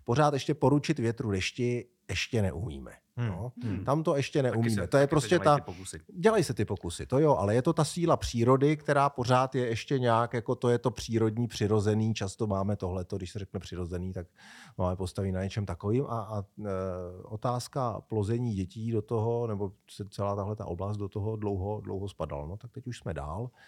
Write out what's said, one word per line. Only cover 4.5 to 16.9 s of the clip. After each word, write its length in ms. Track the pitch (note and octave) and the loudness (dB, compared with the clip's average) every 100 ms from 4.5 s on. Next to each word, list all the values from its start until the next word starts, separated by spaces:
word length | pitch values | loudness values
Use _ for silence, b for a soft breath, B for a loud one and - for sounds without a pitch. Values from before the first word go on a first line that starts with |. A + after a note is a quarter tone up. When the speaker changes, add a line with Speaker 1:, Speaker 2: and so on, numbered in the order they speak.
Speaker 1:
neumíme. 180 | A#2 A#2 G#2+ | 2 2 0
Speaker 3:
se, 0 | |
Speaker 1:
To 60 | |
je 60 | F2 | 2
Speaker 3:
taky 160 | C#3 | 4
se 40 | C#3 | 4
Speaker 1:
prostě 220 | D3+ - | 4 4
Speaker 3:
dělají 160 | F3 D#3+ | 4 6
Speaker 1:
ta 100 | D3 | 4
Speaker 3:
ty 60 | |
pokusy. 380 | - F3 G2+ - - F#3 | 2 -12 -12 -14 -14 2
Speaker 1:
Dělají 240 | F#3+ A3 | 4 4
se 100 | D#3+ | 2
ty 120 | A2+ G#2 | 0 -2
pokusy, 400 | G2+ F2 - D2+ | -2 -6 -8 -2
to 140 | C3 | 2
jo, 160 | D#3 G#2 | 4 4
ale 200 | G2+ A2+ | 4 2
je 60 | |
to 120 | C#3+ | 2
ta 100 | D#3+ | 2
síla 340 | D3+ - E3 C3+ | 0 2 2 2
přírody, 600 | - A#2 A#2 C3 C#3+ D3+ | 0 2 6 6 6 2
která 320 | - C#3 C#3 | 2 4 4
pořád 460 | - A#2+ B2+ C3 C3+ | 2 2 4 4 0
je 120 | B2 | -2
ještě 320 | A2+ - C#3 | -2 -2 0
nějak 340 | B2 A2+ A#2 | 4 4 2
jako 220 | A#2+ A2 B2 | -2 -2 0
to 140 | B2 | 2
je 80 | A#2+ | 4
to 140 | C3 | 2
přírodní, 560 | G#2+ - A2+ A2+ G#2+ A#2 | -2 -2 2 2 2 -2
přirozený, 640 | - G2+ A2 G2+ G#2+ A2 | 0 2 4 4 2 2
často 340 | G#2+ G2 - A2 | 0 -4 -4 -2
máme 280 | G2 G2 G2+ | 0 0 -2
tohleto, 420 | F#2 F#2 F2+ G2 | -2 -6 -6 -8
když 140 | F#2 | -8
se 80 | G#2 | -10
řekne 200 | F#2+ G2+ | -10 -10
přirozený, 540 | - F2 F2 F2+ F#2 | -10 -8 -6 -6 -6
tak 140 | F2+ F2 _ B B B - | -8 -12 _ B B B -2
máme 180 | F#2 F2+ | -2 -2
postaví 360 | F#2 - F#2+ | -6 -4 -2
na 120 | F#2 | -2
něčem 220 | G2 G2+ G2+ | -4 -4 -6
takovým 400 | F2 G2+ A#2+ C#3+ | -4 0 0 0
a, 160 | A#2 | -4
a, 220 | G2+ G#2+ G2 - | -6 -8 -8 -10
e, 40 | G#2 F#2+ F#2+ | -6 -4 -4